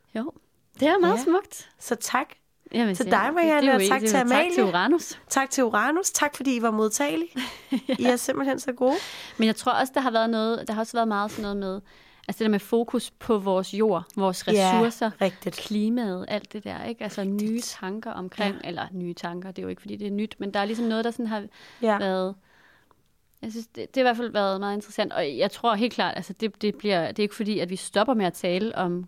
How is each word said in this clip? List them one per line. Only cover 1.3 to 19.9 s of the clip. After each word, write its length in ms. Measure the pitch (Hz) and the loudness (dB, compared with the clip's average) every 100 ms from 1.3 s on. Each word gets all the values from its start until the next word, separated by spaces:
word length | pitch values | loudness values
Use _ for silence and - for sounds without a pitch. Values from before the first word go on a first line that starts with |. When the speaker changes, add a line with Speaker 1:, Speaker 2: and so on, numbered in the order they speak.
| 359 403 - - _ | 2 0 -16 -18 _
Speaker 2:
Så 160 | - 240 | -6 -4
tak 320 | - 254 302 - _ _ - | -2 -4 -4 -12 _ _ -6
Speaker 1:
Jamen, 220 | 214 226 180 | 0 0 0
Speaker 2:
til 100 | 185 | 2
Speaker 1:
det, 60 | |
Speaker 2:
dig, 220 | 208 226 | 2 2
Marianne, 280 | 339 330 302 | 4 4 6
Speaker 1:
det 60 | 269 | 6
er 60 | |
jo 60 | 262 | 6
Speaker 2:
og 80 | 196 | 4
tak 140 | 254 | 4
Speaker 1:
ikke, 60 | 220 | 4
Speaker 2:
til 40 | 262 | 4
Speaker 1:
tak 20 | 240 | 4
Speaker 2:
Amalie. 280 | 269 349 | 4 4
Speaker 1:
til 100 | 349 | 4
Uranus. 560 | 202 175 214 330 - - - | 2 2 4 2 0 -14 -4
Speaker 2:
Tak 200 | 269 269 | -2 0
til 140 | - | 2
Uranus. 480 | 233 208 240 330 392 | 2 4 2 2 0
Tak, 240 | - 294 - | 0 -2 0
fordi 200 | 269 240 | -2 0
I 60 | |
var 100 | 233 | 0
modtagelige. 580 | 214 220 - 285 320 339 254 | 2 0 0 -2 -2 -4 -6
Speaker 1:
<laughs> 60 | 262 - - 262 - | -8 -10 -4 -4 -2
Ja. 80 | 254 | 0
Speaker 2:
I 60 | 247 | 2
er 100 | 247 | 2
simpelthen 440 | - 269 277 262 | 0 -2 -2 -2
så 120 | - | -4
gode. 220 | 247 254 349 - - - - | 0 2 2 -4 -14 -14 0
Speaker 1:
Men 100 | 220 | 0
jeg 80 | 214 | 2
tror 160 | 254 | 0
også, 200 | - 262 294 | 2 2 0
der 40 | |
har 100 | 262 | 2
været 180 | 226 226 | 2 2
noget, 380 | 226 220 226 - | 2 0 -2 -4
der 60 | |
har 80 | 214 | -4
også 160 | 226 233 | -2 0
været 100 | 226 | 0
meget 240 | 202 208 | 0 -2
sådan 100 | 220 | -4
noget 160 | 208 202 | -6 -4
med, 240 | 190 190 - - - _ - | -4 -6 -10 -20 -20 _ -10
altså 120 | - | -2
det 60 | 226 | 2
der 20 | |
med 100 | 202 | 0
fokus 520 | - 233 233 240 - | 2 0 0 -2 -4
på 260 | _ - 214 | _ 0 0
vores 340 | 196 185 185 | 2 0 0
jord, 300 | 202 220 170 175 - | 0 2 2 -2 -2
vores 320 | 190 185 - | 0 0 2
Speaker 2:
Ja, 40 | |
Speaker 1:
ressourcer, 600 | 214 185 185 233 226 220 - | 4 6 6 4 2 -4 0
Speaker 2:
rigtigt. 340 | 190 185 190 - | -2 0 -8 -8
Speaker 1:
klimaet, 680 | - 214 214 240 214 180 - | -4 0 0 0 -2 -4 -4
alt 260 | 208 - | -6 -8
det 100 | 214 | -12
der, 200 | 202 185 | -10 -10
ikke? 200 | 214 233 | -8 -8
Altså 180 | 214 208 | -8 -4
Speaker 2:
Rigtigt. 300 | 196 202 214 | -2 -2 -2
Speaker 1:
nye 100 | 233 | -2
tanker 500 | - - 190 208 220 | -6 -8 -10 -8 -10
omkring, 440 | - 180 - 202 190 | -10 -10 -2 -2 -2
Speaker 2:
Ja. 40 | - | -8
Speaker 1:
eller 200 | 170 - | -8 -8
nye 220 | 185 175 | -8 -8
tanker, 380 | 170 175 175 190 | -8 -8 -8 -12
det 100 | 190 | -10
er 20 | |
jo 60 | 185 | -10
ikke, 120 | 185 | -10
fordi 140 | 202 | -10